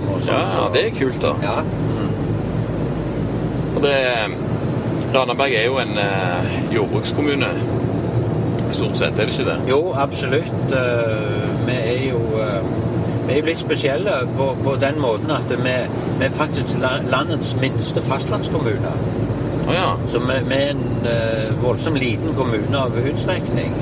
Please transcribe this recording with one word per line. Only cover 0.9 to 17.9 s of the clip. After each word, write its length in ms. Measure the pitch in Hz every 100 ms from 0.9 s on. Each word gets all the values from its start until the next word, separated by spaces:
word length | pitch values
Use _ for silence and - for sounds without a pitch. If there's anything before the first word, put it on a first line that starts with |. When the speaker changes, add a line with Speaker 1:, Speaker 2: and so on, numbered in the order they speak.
Speaker 2:
kult, 280 | 220 135 120
da. 120 | 73 73
Speaker 1:
Ja. 200 | 101 123
Mm. 480 | 160 - - - - - - - - - - - - - - - - - - - - 160
Speaker 2:
Og 60 |
det, 140 | 143 139 127 117 104 - - - - - - - - 131
Randaberg 380 | 123 117 135
er 120 | 113 117
jo 120 | 131
en, 200 | 113 104
eh, 760 | 101 98 92 87 87 90 -
jordbrukskommune, 760 | 113 98 - - - 147 139 110 87 - - - - - - - - - - -
stort 260 | - - -
sett, 200 | 76 -
er 60 | -
det 80 | -
ikke 60 | 104
det? 140 | 78 78
Speaker 1:
Jo, 260 | 135 180 135
absolutt. 760 | 139 - - - - 127 127
Eh, 760 | 131 123 120 113 110 110 113 117 113 117
vi 80 |
er 360 | 127 113 123 135
jo, 80 | 120 113 110
eh, 220 | 110 117 110 - - - - - 131
vi 60 |
er 60 | 139
jo 60 | 156
litt 140 | 160
spesielle 680 | 143 139 139 143 202 147 120 120
på, 180 | 135 123
på 120 | 117 131
den 200 | 139 151
måten 300 | 131 107 151
at 180 | 139 120
vi, 240 | 123 127 127 113 - - -
vi 60 | -
er 40 |
faktisk 480 | - 151 - 131 127
la-, 200 | 127 139 123
landets 460 | 127 151 139 - 120
minste 460 | 135 120 -